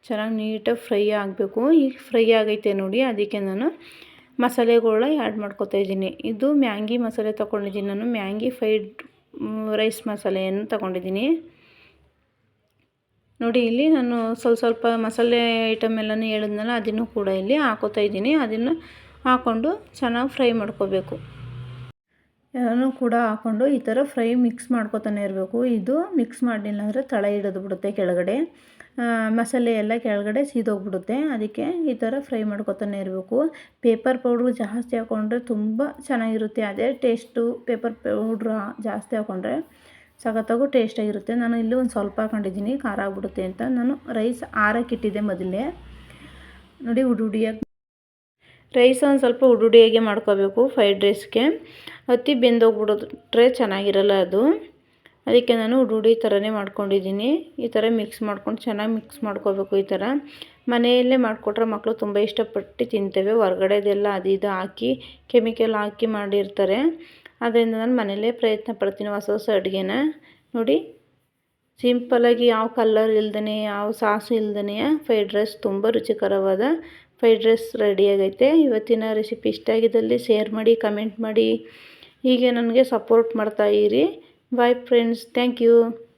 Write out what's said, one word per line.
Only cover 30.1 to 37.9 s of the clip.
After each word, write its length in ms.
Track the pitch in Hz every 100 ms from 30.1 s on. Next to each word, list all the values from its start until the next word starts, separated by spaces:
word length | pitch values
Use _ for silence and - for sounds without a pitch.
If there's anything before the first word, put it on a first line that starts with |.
| 202 202 214
ಸೀದೋಗ್ಬಿಡುತ್ತೆ. 720 | 285 240 220 208 196 185 185 240 302
ಅದಕ್ಕೆ 320 | 247 214 - 311 349 311
ಈ 40 | 240
ಥರ 120 | 226 262 285
ಫ್ರೈ 160 | 233 214
ಮಾಡ್ಕೊತಾನೆ 480 | 202 208 196 208 202
ಇರಬೇಕು. 340 | 190 190 185 233 320 - - _
ಪೆಪ್ಪರ್ 380 | 240 226 262 254
ಪೌಡ್ರು 260 | 254 240 247 247
ಜಾಸ್ತಿ 360 | 214 220 233 233
ಹಾಕ್ಕೊಂಡ್ರೆ 440 | 226 220 214 240 240
ತುಂಬ 300 | 214 214 220 285 - -
ಚೆನ್ನಾಗಿರುತ್ತೆ. 560 | 247 226 220 214 214 214
ಅದೇ 160 | 202 240 262
ಟೇಸ್ಟು 400 | 254 233 233 - 233 240 -
ಪೆಪ್ಪರ್ 300 | 226 233